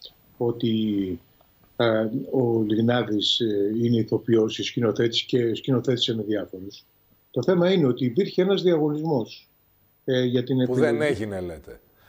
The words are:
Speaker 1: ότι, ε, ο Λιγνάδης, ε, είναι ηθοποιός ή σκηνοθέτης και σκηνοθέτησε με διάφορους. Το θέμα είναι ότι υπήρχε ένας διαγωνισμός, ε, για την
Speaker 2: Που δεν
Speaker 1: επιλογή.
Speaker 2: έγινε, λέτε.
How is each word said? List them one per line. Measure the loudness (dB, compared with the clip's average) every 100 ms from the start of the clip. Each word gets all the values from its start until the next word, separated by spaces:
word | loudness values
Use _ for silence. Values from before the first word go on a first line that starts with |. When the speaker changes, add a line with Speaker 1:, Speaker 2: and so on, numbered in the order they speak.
| -20 -20 _ -4
Speaker 1:
ότι, | -4 0 0 0 0 -2 -2 -6 -12 _ _ _ _ -2
ε, | 0 2 0 -4 -4
ο | 0 0 0 0
Λιγνάδης, | 2 2 2 0 -2 -2 -2
ε, | -2 0 0 0
είναι | 0 0
ηθοποιός | 0 -2 2 2 2 -2
ή |
σκηνοθέτης | -6 -2 0 0 0 -2
και | -2 0 0
σκηνοθέτησε | -2 -2 0 0 0 -2
με | -2
διάφορους. | -2 -4 -6 -12 -14 -16 -20 _ _ _ _
Το | -2
θέμα | 2 4 4
είναι | 4 2
ότι | 2
υπήρχε | 0 0 0 2
ένας | 2 2
διαγωνισμός, | 2 2 2 -2 -2 -2 -2 -10 -20 _ _ _ _ _
ε, | -2 0
για | 2 0
την | 0 0 2
Speaker 2:
Που |
δεν | 2
Speaker 1:
επιλογή. | 2 2 0
Speaker 2:
έγινε, | 0 -4 -6
λέτε. | -8 -10 -14 -20 _ _